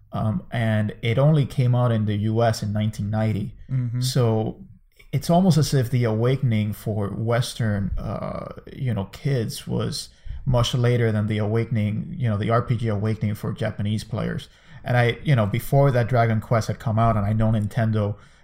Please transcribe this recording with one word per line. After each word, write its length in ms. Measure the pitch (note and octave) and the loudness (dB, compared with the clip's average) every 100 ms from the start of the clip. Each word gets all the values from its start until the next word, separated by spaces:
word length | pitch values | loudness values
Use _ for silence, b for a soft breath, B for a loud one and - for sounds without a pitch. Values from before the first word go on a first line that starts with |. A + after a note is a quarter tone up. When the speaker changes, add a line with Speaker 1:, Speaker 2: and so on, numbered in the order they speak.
| - | -10
Speaker 1:
um, 320 | - A2 G#2+ - | -4 -2 -2 -4
and 420 | A#2+ A2+ G#2+ G#2+ - | -2 0 0 0 -2
it 160 | A#2 A2+ | 0 4
only 280 | C#3+ D#3 C3+ | 4 4 2
came 300 | - B2 B2 | 0 2 4
out 160 | B2 | 2
in 140 | A2+ G#2 | 2 0
the 100 | G2+ | 0
U 280 | G#2+ A2 | 0 2
S 200 | A#2 A2 | 2 2
in 100 | G2+ | -2
nineteen 360 | G#2 G#2+ - G#2 | -2 -2 -2 -4
ninety. 440 | G#2+ A2 G#2 B2 - - | 0 0 -2 -4 -10 -6
Speaker 2:
Mm-hmm. 320 | C3 B2 B2 | -4 -2 -2
Speaker 1:
So 580 | B2+ C#3 A#2 A2 A2 - - - _ _ - | -2 2 2 2 -2 -6 -16 -20 _ _ -6
it's 180 | C#3+ - | -4 2
almost 280 | E3+ F#3+ D#3 | 4 6 4
as 160 | C#3+ | 4
if 160 | C#3+ A#2 | 2 2
the 160 | B2 A#2 | 0 0
awakening 680 | A2 A#2+ C3 C3 G#2+ G#2+ | 2 2 2 2 2 0
for 360 | G#2 - G#2+ G2+ | -4 -4 -4 -4
Western, 840 | G2 A2+ A#2 A#2 - A2+ G2+ G2 - | -4 0 0 0 -2 -2 0 -2 -4
uh, 640 | A2+ - - - - - - | -4 -6 -6 -8 -10 -14 -16
you 200 | - C3+ | -6 -4
know, 120 | G2 G2 | -2 -4
kids 640 | - C#3 C3+ A2 - - | -6 -2 -2 -2 -6 -6
was 420 | A#2 A2 - - B B B - | -4 -4 -6 -12 B B B 0
much 280 | B2 A#2 | 2 2
later 380 | B2+ A#2+ B2 A#2 | 2 2 4 2
than 160 | G#2+ G#2+ | 0 0
the 100 | G#2+ | 0
awakening, 800 | G#2 A2+ A2+ A2 G#2+ G#2+ - - | 0 0 0 0 0 -2 -6 -4
you 100 | A#2+ | -2
know, 80 | G2+ | 0
the 120 | A2 | 0
R 120 | A2+ | 0
P 140 | A#2 A2+ | 0 -2
G 120 | A2+ | 0
awakening 480 | G#2 A2 A2 G#2 A2 | 0 -2 -2 -2 -4
for 180 | A2+ | -6
Japanese 500 | G#2+ A2 - G2+ G#2+ | -4 -4 -4 -4 -4
players. 460 | - G#2+ A2+ A2 - B B C#3 | -4 -6 -4 -6 -10 B B -12
And 140 | - A#2+ | 0 2
I, 200 | A#2+ - | 2 0
you 120 | - B2 | 2 2
know, 100 | G#2 | 2
before 460 | A#2 - C#3 C#3+ | -2 0 4 4
that 160 | A#2+ A2 | 4 2
Dragon 340 | B2 A#2 A2 | 2 2 0
Quest 260 | - A#2 - | 0 0 0
had 120 | G#2+ | -4
come 200 | - A2 | -2 2
out, 160 | A2+ G#2+ | 2 2
and 100 | G2+ | 0
I 80 | |
know 140 | A2 A2 | 2 2
Nintendo 640 | A2+ G#2 - A2 G#2+ G2+ G2+ b b | 2 0 0 0 2 -2 -4 b b